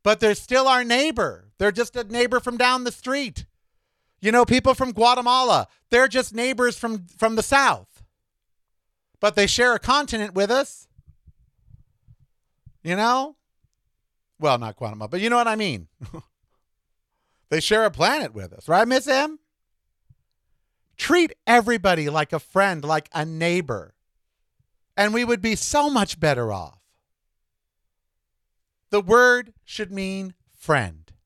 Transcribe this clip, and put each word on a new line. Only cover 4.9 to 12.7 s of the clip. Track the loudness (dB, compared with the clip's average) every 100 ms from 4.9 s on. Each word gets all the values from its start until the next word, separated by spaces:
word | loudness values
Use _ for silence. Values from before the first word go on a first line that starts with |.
Guatemala, | 2 4 4 2 2 4 2 0 _ _
they're | 2 4
just | 0 -4
neighbors | -4 -4 0 -2 -2
from, | -8 -8 -12 -2
from | -2 0
the |
South. | 0 2 2 -2 -8 _ -20 _ _ _ _ _ _ _ _ _ _ _
But | 0 2
they | 0
share | 2 2 2
a |
continent | 0 0 0 -6 -4
with | -2 2
us. | 0 -2 -10 _ _ _ _ _ _ _ _ _ -20 _ _ _ _ _ _ _ _ -20